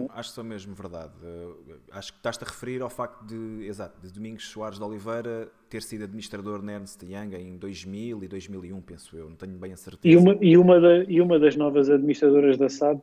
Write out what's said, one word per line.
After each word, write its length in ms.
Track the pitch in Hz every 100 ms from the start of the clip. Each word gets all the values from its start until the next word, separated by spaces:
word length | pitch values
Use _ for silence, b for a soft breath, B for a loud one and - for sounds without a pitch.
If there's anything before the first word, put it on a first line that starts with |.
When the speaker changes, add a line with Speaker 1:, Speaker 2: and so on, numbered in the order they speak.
| 127
Speaker 1:
não 60 |
é? 40 | 113
Speaker 2:
acho 100 | 113
que 60 |
são 100 | -
mesmo 300 | 113 107 101
verdade. 380 | 95 95 85 78 -
Eh, 540 | 85 85 87 85 69 78 _
acho 200 | 98 -
que 60 | -
estás-te 260 | 120 113
a 20 | -
referir 360 | - 123 127
ao 80 | 123
facto 340 | - 120 -
de, 400 | 107 113 110 110 101
exato, 340 | 101 95 _ 92
de 60 |
Domingos 360 | 98 110 110 -
Soares 280 | 107 107 101
de 60 |
Oliveira 640 | 104 107 107 117 120 113 110 _ _
ter 120 | 110
sido 220 | - 107
administrador 560 | 104 107 98 101 101 104
na 100 | 101
Ernst 280 | 104 98 -
Young 320 | 90 98 104 92
em 200 | 92 90
dois 280 | 98 87 92
mil 360 | 101 117 110
e 60 | 95
dois 200 | 98 90
mil 140 | 95
e 80 | 87
um, 100 | 95
penso 340 | 87 85 - 80
eu, 140 | 80
não 60 | 80
tenho 200 | 95 92
bem 160 | 92
a 40 | 90
certeza. 360 | - 87 175
Speaker 1:
E 40 | 170
uma, 200 | 180 202
e 160 | 190 170
uma 200 | 180 175
da, 240 | 175 175
e 160 | 190 170
uma 180 | 175 160
das 180 | 147 147
novas 320 | 147 143 139
administradoras 680 | 143 147 139 147 143 143 135
da 100 | 135
sad 320 | - 147 143